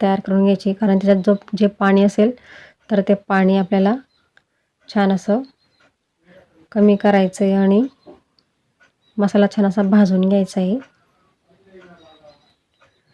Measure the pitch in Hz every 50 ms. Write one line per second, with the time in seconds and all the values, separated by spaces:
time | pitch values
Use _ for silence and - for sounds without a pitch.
0 | 208 196 196 196 - - 190 196 196 202 196 196 - 202 196 - 226 196 196 196
1 | 196 196 196 190 180 208 202 202 - - - 180 214 196 202 - 202 196 196 196
2 | 196 208 - - 208 240 247 - _ - - - - - _ _ _ - 220 196
3 | 196 - 202 202 _ - 196 190 190 185 190 196 190 185 208 196 196 202 240 269
4 | - _ _ _ _ _ _ _ _ _ _ _ _ _ _ _ _ - - 214
5 | 202 196 196 185 - - 202 247 269 - _ _ _ _ _ _ _ _ _ _
6 | _ _ _ _ _ _ - - _ _ _ _ _ _ - 214 202 208 202 196
7 | - 202 202 196 190 185 185 - 202 196 196 196 196 190 196 214 262 269 _ _
8 | _ - - _ _ _ _ _ _ _ _ _ _ _ _ _ _ _ _ _
9 | _ _ - 208 202 196 - 202 202 196 - 220 202 196 185 214 196 190 214 208
10 | 208 180 185 185 185 190 202 196 190 190 - 196 185 180 214 269 - _ _ _
11 | _ _ _ _ _ _ _ _ _ _ _ 185 190 190 190 185 180 175 175 170
12 | 160 160 156 151 151 151 143 _ _ _ _ _ _ _ _ _ _ _ _ _
13 | _ _